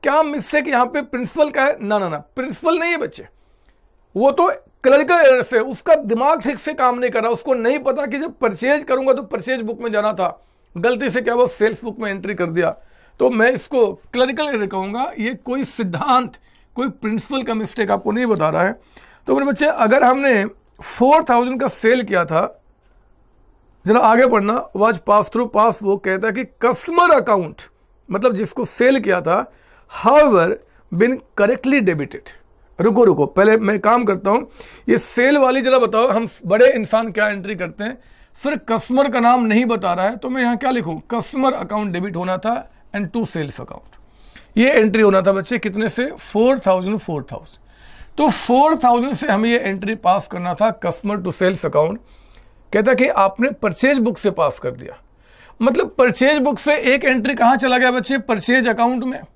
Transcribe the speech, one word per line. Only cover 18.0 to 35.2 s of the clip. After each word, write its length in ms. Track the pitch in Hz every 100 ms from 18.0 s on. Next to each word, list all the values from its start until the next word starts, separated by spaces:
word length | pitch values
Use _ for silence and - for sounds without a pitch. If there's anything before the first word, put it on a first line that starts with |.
| 208
नहीं 140 | 214 247
बता 240 | 190 156
रहा 140 | 160
है। 160 | 185 233 _ - - _ -
तो 60 |
मेरे 120 | 269 277
बच्चे, 200 | 226 302
अगर 380 | - 220 269
हमने 420 | 247 262 277 226 208 - _ _
फ़ोर 420 | - - 247 311
थाउजेंड 360 | - 240 247 254
का 60 | 269
सेल 340 | - 220 254
किया 200 | 202 196 170
था, 360 | 160 190 - _ _ _ _ _ _ _ _ _ _ _ _ 180
जरा 140 | 233
आगे 260 | 233 233 254
पढ़ना, 340 | 226 202 240 - 190
was 220 | 220 196
passed 280 | - 208 208
through, 220 | 226 240
पास 260 | 202 226 -
वो 140 | 202 202
कहता 300 | 190 190 220
है 60 |
कि 100 | 214 262 _
कस्टमर 540 | 240 - - 339 349 294
अकाउंट, 460 | - 202 165 - - _ _ _ -
मतलब 240 | 196 247 196
जिसको 300 | 208 - 220
सेल 340 | - 254 269
किया 220 | 208 180
था, 240 | 156 190 254 _ _ _ _
however 580 | - 220 285 294 196 165 214 _ _ _
been 280 | 170 233 254 _ -
correctly 420 | 202 254 254 277
debited। 500 | 190 156 - - - - _ _ _ -
रुको, 240 | 196 214
रुको, 220 | 226 151 139
पहले 300 | - 208 220
मैं 220 | 202 208
काम 240 | 208 240
करता 260 | 214 190 196
हूँ, 180 | 226 294 - - - -
ये 80 | 226
सेल 400 | - -